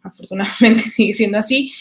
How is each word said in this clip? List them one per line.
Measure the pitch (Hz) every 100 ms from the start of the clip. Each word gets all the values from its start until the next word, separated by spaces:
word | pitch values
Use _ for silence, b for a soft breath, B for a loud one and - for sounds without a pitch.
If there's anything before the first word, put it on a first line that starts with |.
afortunadamente | 190 - - 190 202 - 233 226
<laughs> | 220
sigue | - 214
siendo | 208 208 208
así, | 214 269 262 B